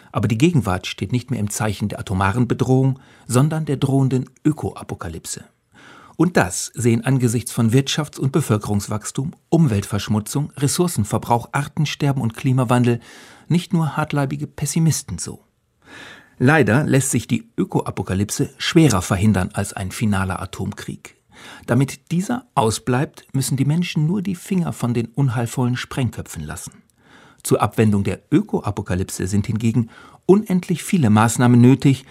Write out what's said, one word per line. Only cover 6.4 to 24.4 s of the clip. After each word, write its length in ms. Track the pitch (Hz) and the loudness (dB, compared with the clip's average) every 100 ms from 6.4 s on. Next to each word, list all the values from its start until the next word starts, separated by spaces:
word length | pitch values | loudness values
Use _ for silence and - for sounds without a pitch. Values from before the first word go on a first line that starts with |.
| 92 - - | 0 -2 -8
sehen 300 | - 117 117 | -2 2 2
angesichts 480 | 131 131 123 117 - | 2 2 2 0 -4
von 180 | - 113 | 0 2
Wirtschafts- 480 | 127 135 - 147 - | 2 2 -4 -6 -4
und 140 | 135 | -2
Bevölkerungswachstum, 1000 | 160 - 107 - 101 - 107 - - 135 - _ | 0 0 0 0 -4 -4 -8 -6 -6 -6 -10 _
Umweltverschmutzung, 1040 | 165 151 101 - 101 - 107 104 139 151 - | 4 4 2 0 -4 -2 -2 -2 -4 -6 -2
Ressourcenverbrauch, 960 | 143 - 175 - 101 110 - 117 - | -2 0 0 -2 -2 -2 0 -2 0
Artensterben 680 | 139 143 - 147 - 143 135 | -4 -4 -4 -4 -2 -2 0
und 140 | 113 | -4
Klimawandel 680 | - 135 131 120 123 120 117 - - - - - | -2 0 2 2 4 4 0 -4 -20 -20 -12 -2
nicht 240 | 170 - | -2 0
nur 240 | 170 156 - | -2 -2 -4
hartleibige 520 | 151 147 139 143 151 | -4 -2 -2 -4 -10
Pessimisten 680 | - 143 165 160 - - 85 | -8 -4 2 2 2 -4 -10
so. 280 | - - _ _ _ _ - - - - - - | -10 -12 _ _ _ _ -20 -20 -20 -20 -14 0
Leider 460 | 127 156 123 123 | 4 4 4 2
lässt 280 | 123 135 135 | 4 2 2
sich 160 | 127 - | -2 -2
die 200 | 120 - - | -4 -4 -6
Ökoapokalypse 960 | 190 127 - - 98 95 101 - 135 - | -2 -2 -4 -6 -4 -2 -2 -4 -6 -6
schwerer 420 | - 170 151 98 | 2 4 6 4
verhindern 500 | - 98 110 98 90 | 0 2 4 2 0
als 180 | - 98 | -4 -6
ein 200 | - 95 | -6 -8
finaler 500 | - 110 98 95 90 | -2 0 0 -2 -6
Atomkrieg. 720 | 98 - 95 - - - - _ _ - - - - | -8 -8 -8 -8 -12 -14 -16 _ _ -20 -20 -10 0
Damit 440 | 123 139 - - | 0 0 -4 -4
dieser 360 | 170 196 247 - | -4 -2 -6 -4
ausbleibt, 720 | - 113 - - 127 156 - - | 0 0 0 -2 -2 -2 -8 -8
müssen 240 | 135 135 135 | -4 -2 0
die 80 | |
Menschen 420 | 143 165 175 165 151 | 0 0 -2 0 0
nur 160 | 202 | 0
die 120 | 185 | -4
Finger 380 | 175 | -6